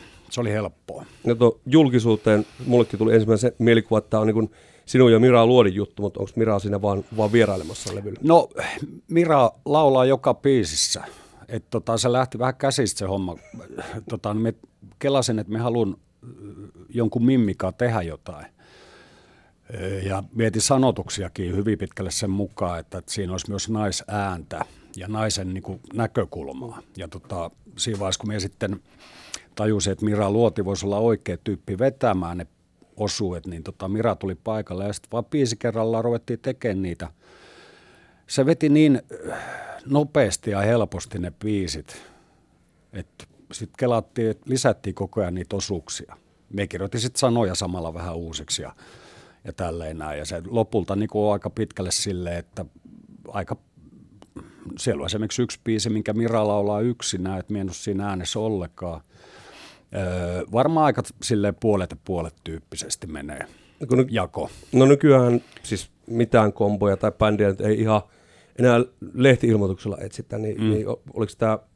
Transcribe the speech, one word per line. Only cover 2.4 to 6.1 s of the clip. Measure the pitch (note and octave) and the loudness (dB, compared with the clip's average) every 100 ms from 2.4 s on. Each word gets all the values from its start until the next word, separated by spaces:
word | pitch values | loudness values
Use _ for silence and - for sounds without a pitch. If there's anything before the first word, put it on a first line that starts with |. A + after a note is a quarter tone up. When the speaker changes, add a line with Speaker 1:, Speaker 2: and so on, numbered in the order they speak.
| G#2+ - B2+ | 2 -6 2
Speaker 2:
mullekin | B2 A2+ G2+ | 4 4 2
tuli | A2+ A2+ | 4 6
ensimmäisen | G#2+ A2 B2 - | 6 4 2 2
mielikuva, | A#2 A2+ G#2 A2 | 6 6 4 0
että | - | 2
tää | A2 | 2
on | G#2+ | 2
niin | A2 | 2
kuin | A2 - - _ - | 0 -4 -20 _ 0
sinun | B2+ B2+ | 6 8
ja | A2+ | 10
Mira | B2 B2 A2+ | 8 8 8
Luodin | B2+ G#2 F#2 | 8 6 4
juttu, | G2+ - | -4 -4
mutta | G2+ | -6